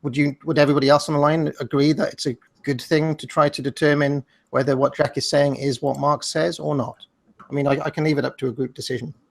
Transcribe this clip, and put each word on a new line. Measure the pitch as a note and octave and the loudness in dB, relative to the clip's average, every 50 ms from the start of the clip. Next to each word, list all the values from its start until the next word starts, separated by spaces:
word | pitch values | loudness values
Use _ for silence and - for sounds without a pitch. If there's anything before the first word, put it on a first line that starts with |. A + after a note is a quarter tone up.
would | - C#3+ A#2+ | -6 -4 0
you, | C#3+ D3 C#3+ C3+ _ - | 0 0 0 0 _ -6
would | D3+ D#3+ D#3 | 0 4 4
everybody | D3 C#3 C#3+ C#3+ C3+ C3+ | 4 6 4 4 6 6
else | D3 D3 - - | 4 4 4 0
on | D#3 | 0
the | C#3+ | 2
line | C#3+ D3 D#3 E3 D#3 D3 - - | 2 2 2 2 0 -2 -4 -6
agree | C#3 A#2 - C#3+ C#3 D3+ | -8 -2 0 2 2 2
that | D#3 C3+ G3+ - | 2 2 -2 -4
it's | - - - | -4 -6 -6
a | D3 A#2+ - _ _ _ _ | -6 -6 -6 _ _ _ _
good | _ C#3+ C#3 A#2+ | _ -6 -6 -6
thing | - - E3 D3+ D3+ D#3+ D3+ | -2 0 0 2 2 0 -2
to | D3+ - | -4 -8
try | B2 - - D3 D3 | -6 0 2 2 2
to | - - | 0 -2
determine | C3 C#3 - - E3 D3 D3 D3 D3 C#3 C#3+ C#3+ B2+ _ _ _ _ _ | -6 -6 -4 0 2 2 2 2 2 0 0 -2 -4 _ _ _ _ _
whether | - C3 C3+ C#3 C#3 | -2 0 2 2 2
what | C3 C3+ C#3 - | 2 2 0 2
Jack | - D3+ C3+ - | 0 -2 -2 -2
is | C#3+ - - | -6 -4 0
saying | - C#3+ C#3+ C#3+ C3+ | 2 2 2 2 0
is | - C3+ C#3 C3 - | -2 -2 -4 -4 -2
what | - C#3 C3 C#3 | -2 -4 -4 0
Mark | C#3 C#3+ D3 C3+ | 0 0 0 0
says | - - - - D#3+ F3 E3 - | -2 -6 -2 -2 -2 -2 -2 -4
or | D3+ D3+ D3+ | -4 -4 -2
not? | C#3 A#2 - - _ - _ _ _ _ _ _ _ - _ | -2 -4 -4 -8 _ -20 _ _ _ _ _ _ _ -16 _
I | |
mean, | C#3 C#3+ C#3 | -4 -2 0
I, | C#3 C#3 D3 D3+ | 0 0 0 -2
I | D#3 | -6
can | - - D3+ | -4 -2 0
leave | D#3+ D3+ C#3 | 0 0 0
it | B2+ | -2
up | B2+ - - | -4 -4 -4
to | C3+ C3 | -6 -4
a | |
group | A2 - C3 B2 - | -2 -4 -6 -6 -6
decision. | - - - C3 A#2 - D#3+ C#3 _ _ _ | -12 -8 -6 -6 -6 -6 -10 -12 _ _ _